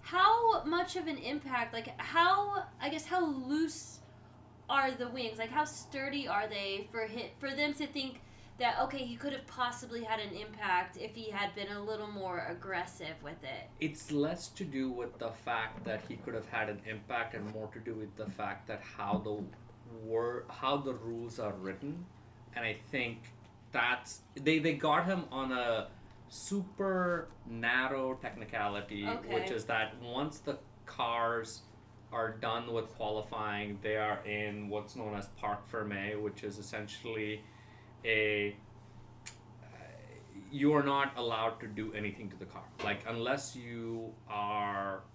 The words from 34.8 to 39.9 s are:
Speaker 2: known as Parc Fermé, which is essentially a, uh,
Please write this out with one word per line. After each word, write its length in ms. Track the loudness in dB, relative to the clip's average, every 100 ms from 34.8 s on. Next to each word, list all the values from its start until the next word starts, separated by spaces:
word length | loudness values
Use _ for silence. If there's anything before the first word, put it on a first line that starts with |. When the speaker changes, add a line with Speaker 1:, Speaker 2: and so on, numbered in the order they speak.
| -4 -6
Speaker 2:
known 180 | -4 -4
as 120 | -6 -4
Parc 320 | -2 -2 -2
Fermé, 500 | -4 -2 -2 -2 0
which 220 | -2 -2
is 140 | -6 -6
essentially 840 | -6 -6 -6 -8 -4 -2 -2 -4 -8 -18 -20 -20 -20 -4 4
a, 500 | 6 6 6 2 0 -16 -18 -18 -18 -18 -14 -14 -14 -20 -18
uh, 40 | -18 -16 -16